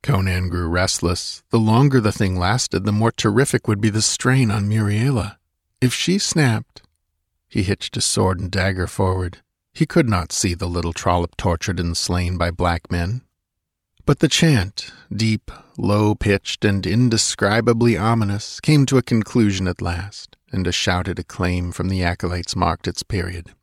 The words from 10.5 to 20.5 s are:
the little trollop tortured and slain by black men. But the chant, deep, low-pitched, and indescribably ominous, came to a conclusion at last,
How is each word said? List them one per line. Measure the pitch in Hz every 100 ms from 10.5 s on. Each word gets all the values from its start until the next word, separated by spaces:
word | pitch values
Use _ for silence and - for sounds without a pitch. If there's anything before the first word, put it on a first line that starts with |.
the | 85 87
little | 87 85
trollop | 82 95 87 87 -
tortured | 98 82 - 90
and | 85 85
slain | - 87 90 90
by | 87
black | 85 87 85 -
men. | 90 87 123 _ _ _ _ _ _ _ _
But | - 143
the | 156
chant, | - 165 131 92 - - - _ 101
deep, | 110 107 - - - -
low-pitched, | 104 104 107 104 - 98 - - 110
and | 98 90
indescribably | 107 123 110 - - 98 110 117 113 120 101
ominous, | 95 117 104 101 - -
came | - 151 131
to | 135
a |
conclusion | - 117 98 123 107 92 92
at | 87
last, | 90 87 98 - - _ _